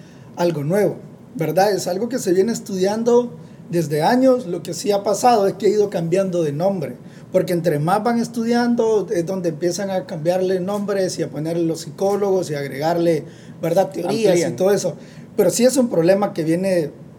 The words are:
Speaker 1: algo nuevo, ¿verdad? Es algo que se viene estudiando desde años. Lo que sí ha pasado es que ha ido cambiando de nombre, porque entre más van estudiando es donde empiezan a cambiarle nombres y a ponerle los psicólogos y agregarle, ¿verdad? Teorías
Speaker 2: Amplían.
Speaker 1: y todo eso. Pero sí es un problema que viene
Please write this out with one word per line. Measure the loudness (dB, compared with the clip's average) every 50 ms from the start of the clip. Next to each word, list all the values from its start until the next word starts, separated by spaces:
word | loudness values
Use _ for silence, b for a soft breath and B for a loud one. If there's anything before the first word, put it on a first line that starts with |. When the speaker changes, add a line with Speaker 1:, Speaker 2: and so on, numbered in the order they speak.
| B B B B B B B
Speaker 1:
algo | -2 0 0 0 0 -2
nuevo, | 0 2 2 2 2 0 -4 -10 -18 -20 -20 -20 -16 -6
¿verdad? | -4 -4 0 2 2 4 4
Es | 2 0 -2 -4
algo | -2 -2 -2 -4
que | -4 -2
se | 0 2 2
viene | 2 2 2
estudiando | 0 -4 -6 -6 -4 -2 0 0 0 0 2 2 4 2 2 0 -6 B B B B B B -4
desde | -2 -2 0 0 0 0
años. | 2 4 4 4 6 4 4 2 0 -4
Lo | -6 -6
que | -6 -8 -10
sí | -6 -2 -2
ha | -2 0 0
pasado | 0 0 2 4 4 4 4 4 2
es | 0
que | 0 0 2
ha |
ido | 2 2 2 0
cambiando | 0 -2 -2 0 0 0 0 0 0 0 -2
de | -2
nombre, | -2 0 0 0 0 -2 -4 -6 -8 -12 B B B B B B
porque | 0 0 0 2 -2
entre | 0 0 0 0 0
más | 2 2 2 2 2
van | 0 0 0
estudiando | -2 -2 -4 -4 -2 0 2 2 2 2 2 2 2 2 2 2 0 0
es | -2 -2 -2
donde | -2 -4 -2 -2 -4
empiezan | -4 -2 -2 -2 -2 -2 -4 -4
a | -4 -4 -4
cambiarle | -6 -8 -4 -2 0 0 0 0 0 0 -2
nombres | -2 -2 -4 -4 -2 -2 0 0 0 -2 -2 -4
y | -6
a | -6
ponerle | -4 -6 -4 -4 -2 -2 0
los | -2 -2 -4
psicólogos | -8 -12 -6 -2 0 0 0 0 0 0 0 0 0 -2
y | -4
agregarle, | -6 -6 -8 -6 -4 -2 0 0 2 2 2 0 0 -2 B B B B B B B
¿verdad? | -6 0 2 2 0 0
Teorías | -2 -6 -4 -4 -2 2 4 4
Speaker 2:
Amplían. | 4 4 2 0 0
Speaker 1:
y | 0
todo | 2 2
eso. | 2 2 0 -4 -6 B B B B B B B -2 2
Pero | 2 2
sí | 4 4 4
es | 4 4 4
un | 2 2
problema | 2 2 4 4 4 4 2 -2 -2
que | -4 -2
viene | 0 0 0 0 0 0 0 0 -2 -6 -14 -20 -20 -20